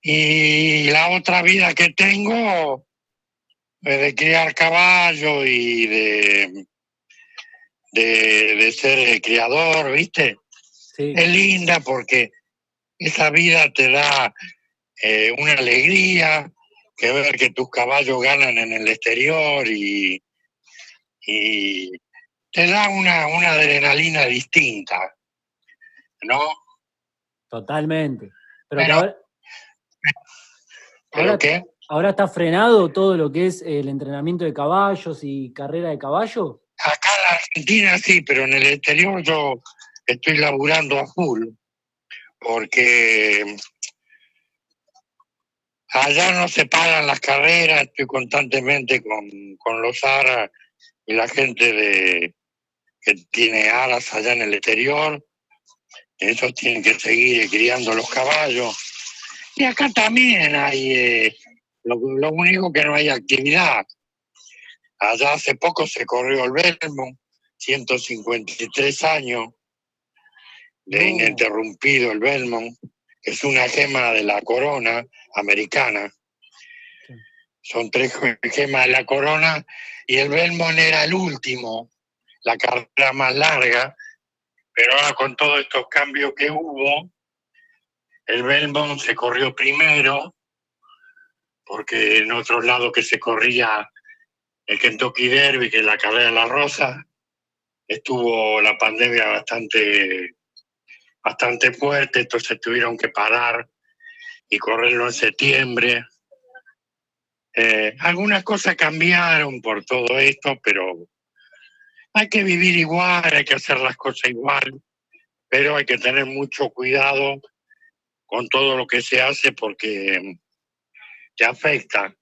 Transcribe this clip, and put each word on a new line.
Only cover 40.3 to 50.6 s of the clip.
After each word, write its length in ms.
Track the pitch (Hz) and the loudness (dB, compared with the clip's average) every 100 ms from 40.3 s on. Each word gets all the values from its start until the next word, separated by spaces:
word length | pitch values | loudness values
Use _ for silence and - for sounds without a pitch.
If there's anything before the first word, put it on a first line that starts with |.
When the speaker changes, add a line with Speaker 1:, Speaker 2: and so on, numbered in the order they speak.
| 151 | 2
Speaker 1:
laburando 600 | 147 139 147 160 147 139 | 0 0 0 0 0 -2
a 60 | 135 | -4
full, 380 | - 165 113 - 110 _ _ _ _ _ - - _ | -4 -2 -2 -6 -10 _ _ _ _ _ -20 -20 _
porque 1160 | 117 117 107 - 120 120 117 110 107 104 104 104 - _ - _ _ _ _ _ _ _ _ _ _ _ _ _ _ _ _ _ _ _ _ | -4 -4 0 2 4 4 4 2 2 0 -2 -8 -16 _ -14 _ _ _ _ _ _ _ _ _ _ _ _ _ _ _ _ _ _ _ _
allá 440 | 131 139 147 180 | 0 0 2 0
no 160 | 180 175 | 0 0
se 180 | - 156 | 0 0
paran 400 | 165 165 160 147 | 2 2 0 0
las 140 | 139 | -2
carreras, 640 | - 139 151 170 165 151 | 0 2 4 4 4 2
estoy 240 | 135 - 131 | -2 -6 -4
constantemente 960 | 131 120 143 139 135 127 143 127 127 | -4 -2 -4 -2 -2 0 -2 0 -2
con, 260 | 110 107 101 98 101 95 | -2 -8 -8 -18 -18 -8
con 220 | 117 113 | -6 -4
los 200 | 117 123 | -4 -2
aras 480 | 135 135 131 123 104 _ | -2 0 2 0 -4 _